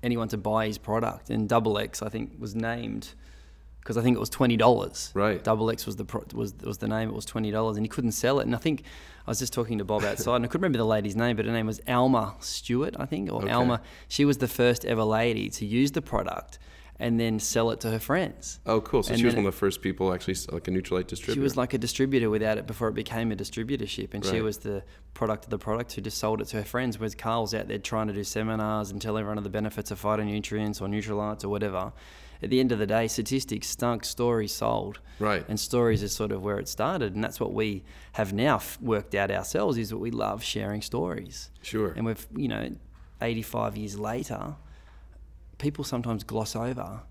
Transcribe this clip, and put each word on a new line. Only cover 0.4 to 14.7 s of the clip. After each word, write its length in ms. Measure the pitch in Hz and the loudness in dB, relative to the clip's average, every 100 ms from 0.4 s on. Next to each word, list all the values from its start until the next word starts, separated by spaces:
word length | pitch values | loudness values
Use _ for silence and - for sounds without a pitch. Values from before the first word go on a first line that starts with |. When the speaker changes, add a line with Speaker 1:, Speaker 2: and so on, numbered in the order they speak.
| 104 110 110 | 2 2 2
Speaker 1:
his 100 | 104 | -2
product. 520 | - 110 113 - - | 0 0 0 -4 -4
And 180 | 110 104 | 0 4
Double 300 | 117 113 104 | 4 6 2
X, 240 | 110 - | 0 -4
I 80 | 107 | -6
think, 240 | 113 117 - | -6 -8 -8
was 160 | 113 | -8
named 600 | 107 113 117 117 107 - - - - - - - - - | -4 -2 -2 -4 -6 -8 -16 -20 -20 -20 -20 -20 -20 -2
'cause 120 | 113 | 2
I 40 | |
think 140 | 117 117 | 6 4
it 40 | |
was 100 | 107 | 2
twenty 260 | - 127 117 | 2 4 8
dollars. 560 | 123 117 92 - - | 8 8 4 -6 -6
Speaker 2:
Right. 300 | 95 104 95 | 2 2 2
Speaker 1:
Double 260 | - 110 110 | 2 2 2
X 160 | 113 - | 0 -4
was 120 | 101 | -6
the 80 | 107 | -4
pro-, 180 | 110 - | -6 -6
was, 200 | 117 107 - | -6 -6 -4
was 140 | - 104 | -8 -4
the 100 | 107 | -2
name. 220 | 110 110 | 0 -2
It 60 | 107 | -4
was 100 | - | -6
twenty 260 | 120 110 | -4 -2
dollars, 240 | 107 110 104 | 0 0 0
and 80 | 107 | -2
he 40 | |
couldn't 240 | - 120 | 0 0
sell 260 | 110 120 139 | 2 4 4
it. 60 | 117 | 2
And 100 | 120 | 2
I 20 | |
think 260 | 160 143 - - - - - | 2 0 -4 -18 -18 -14 -4
I 40 | |
was 80 | 113 | -2
just 120 | 123 | -2
talking 240 | - 113 113 | -2 0 -2
to 40 | 98 | 0
Bob 180 | 107 104 | 2 2
outside, 300 | 101 - 123 | 0 2 2
and 80 | 120 | 2
I 20 | |
couldn't 140 | 165 | 0
remember 160 | 185 123 | 2 4
the 80 | 110 | 4
lady's 300 | 110 104 98 | 4 2 2
name, 180 | 117 113 | 2 2
but 100 | 107 | 2
her 60 | |
name 140 | 117 110 | 0 0
was 160 | 107 - | -2 0
Alma 480 | 123 127 127 104 - | 4 6 6 2 -6
Stewart, 560 | - - - 120 151 - | -8 -8 0 0 0 -2
I 60 | 139 | -4
think, 240 | 175 196 | -4 -2
or 100 | 110 | -2
Speaker 2:
Okay. 80 | 101 | 2
Speaker 1:
Alma. 300 | 117 123 117 - - - | 4 4 2 -4 -18 -10
She 160 | - 143 | 2 4
was 120 | 143 | 4
the 100 | 127 | 0
first 380 | - 123 | 4 4